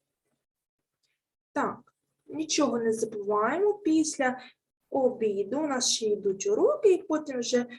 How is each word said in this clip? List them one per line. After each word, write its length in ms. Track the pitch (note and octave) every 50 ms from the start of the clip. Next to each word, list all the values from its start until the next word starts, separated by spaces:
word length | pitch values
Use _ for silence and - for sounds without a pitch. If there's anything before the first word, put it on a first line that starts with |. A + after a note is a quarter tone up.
| _ _ _ _ _ _ _ _ _ _ _ _ _ _ _ _ _ _ _ _ _ _ _ _ _ _ _ _ _ _
Так, 420 | _ D4 B3 G3 - - - _ _ _ _ _ _ _ _
нічого 520 | - - D4+ D#4 - - D#4 D4 A#3+ A3+ A#3
не 140 | A3+ A3+ A3
забуваємо. 800 | A3 - A3 G#3+ G#3 G3 G3+ G#3 G#3 G#3+ A#3+ C#4+ F4 G4+ G#4 G4+
Після 680 | G4+ - E4 D#4 D#4+ D#4 - - - C4+ B3+ B3+ - - - _ _ _ _ _ _ _ _
обіду 720 | - C#4 C4 A#3+ - - A3 G#3+ G3 G3 G3 G3 B3 C#4+
у 80 | D#4
нас 220 | D4 C4+ B3 B3 -
ще 160 | - - A3+
йдуть 420 | G#3+ G#3 G3 G3 G3 F#3+ - -
уроки, 460 | G3+ G#3 C4+ F4 C5 D5+ D5 - G4+ F#4
і 100 | - -
потім 360 | - D#4 D4+ D4+ D4 C4 B3
вже 260 | A#3 A#3 B3 A#3+ A#3+ A#3+ -